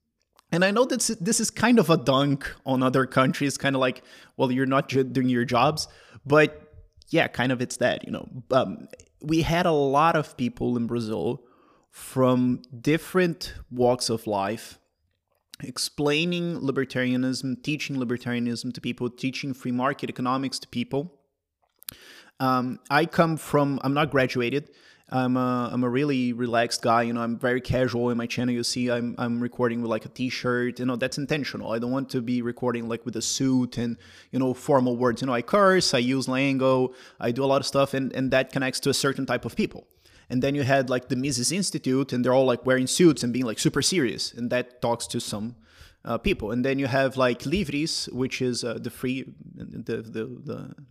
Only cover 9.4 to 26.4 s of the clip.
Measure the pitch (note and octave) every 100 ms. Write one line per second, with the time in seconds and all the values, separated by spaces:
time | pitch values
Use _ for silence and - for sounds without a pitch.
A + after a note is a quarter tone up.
9.4 | C3+ E3 F3+ D3+ C#3 C#3 E3 E3 C#3+ -
10.4 | B2 - B2 A#2+ A2+ A#2+ A2 G#2+ G#2 C#3
11.4 | - _ _ _ _ - - C3 B2+ B2+
12.4 | B2+ B2 - A#2+ C#3+ D#3 - F#3 F3+ D#3+
13.4 | - - - B2 B2 B2 - A2+ - G2+
14.4 | G2 A2+ - - _ _ _ _ _ _
15.4 | _ - - B2+ - - D3 D3 E3+ F3
16.4 | E3+ E3+ C3+ C3 C3 B2+ B2+ B2+ C3 B2
17.4 | C3+ B2 - D3 - C#3 A#2+ A#2+ B2 A#2+
18.4 | A#2+ A#2 B2+ - C3 A#2+ B2 A#2+ C3+ B2+
19.4 | C#3 C3 B2+ B2 C3 C#3 B2+ - B2+ C3
20.4 | C3+ - - B2 B2 C3+ F3 - _ _
21.4 | _ _ _ _ - - - - - -
22.4 | C3 B2+ B2 - - C#3+ E3 - E3+ D#3
23.4 | - D3 C#3+ C3+ C3 C#3+ D#3 C#3 B2+ B2+
24.4 | A#2+ C3+ C#3+ _ - _ _ C3 B2+ B2+
25.4 | B2+ B2 A#2+ B2 B2 B2 D3 C3+ B2 A#2